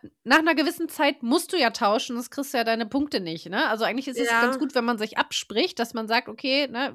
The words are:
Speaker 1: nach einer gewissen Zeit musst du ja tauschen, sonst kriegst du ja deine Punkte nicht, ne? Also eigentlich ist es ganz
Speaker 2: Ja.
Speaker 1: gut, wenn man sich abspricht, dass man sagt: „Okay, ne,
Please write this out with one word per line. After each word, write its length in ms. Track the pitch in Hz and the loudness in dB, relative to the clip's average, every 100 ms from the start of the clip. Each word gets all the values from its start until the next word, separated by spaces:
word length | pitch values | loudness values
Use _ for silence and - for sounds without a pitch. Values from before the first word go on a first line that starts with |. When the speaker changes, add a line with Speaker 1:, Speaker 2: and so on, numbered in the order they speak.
| - _ | -8 _
Speaker 1:
nach 140 | 226 311 | 4 4
einer 160 | 320 302 | 6 2
gewissen 320 | 311 320 320 | 2 -2 -4
Zeit 360 | - 285 294 | 0 0 2
musst 280 | 233 339 - | 0 0 2
du 60 | 359 | 2
ja 140 | 226 | 2
tauschen, 440 | - 208 226 - 240 | 2 2 2 0 -6
sonst 140 | 240 | -6
kriegst 220 | - 277 | -8 -4
du 40 | 247 | 0
ja 40 | |
deine 220 | 226 226 214 | 0 0 0
Punkte 340 | 277 294 220 | -2 0 -2
nicht, 300 | 170 160 165 | -4 -8 -4
ne? 180 | 208 302 | 0 0
Also 160 | 220 | 0
eigentlich 240 | 196 233 269 | 0 -2 -4
ist 100 | 233 | -2
es 120 | 233 | 2
ganz 260 | 233 240 262 | 4 2 2
Speaker 2:
Ja. 40 | |
Speaker 1:
gut, 140 | 285 | -2
wenn 120 | 254 233 | 0 0
man 120 | 220 | -2
sich 200 | 220 - | -2 -2
abspricht, 600 | 302 - - 208 359 - | -2 -4 -4 -2 0 -2
dass 160 | 233 | -4
man 140 | 233 220 | -4 0
sagt: 220 | 226 214 | 0 -2
„Okay, 380 | 220 269 269 269 | -6 -2 0 0
ne, 260 | 233 277 | -2 -6